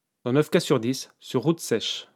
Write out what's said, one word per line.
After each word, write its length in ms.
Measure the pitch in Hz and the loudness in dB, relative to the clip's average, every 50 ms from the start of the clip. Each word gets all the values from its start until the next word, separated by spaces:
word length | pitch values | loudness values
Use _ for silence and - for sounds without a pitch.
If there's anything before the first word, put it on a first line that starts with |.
| _ _ _ _ - | _ _ _ _ -4
dans 80 | 123 | 0
neuf 180 | 123 147 151 - | 2 2 2 4
cas 100 | - 175 | 2 2
sur 180 | - - 151 123 | 4 4 2 2
dix 320 | 110 120 135 - - - _ _ | 2 0 -4 -4 -6 -14 _ _
sur 240 | - - - 127 | -8 -4 -2 0
route 180 | 110 156 170 - | 0 0 0 0
sèche. 480 | - - 120 101 - - - - - - _ | -2 -2 -2 -2 -2 -4 -6 -8 -10 -16 _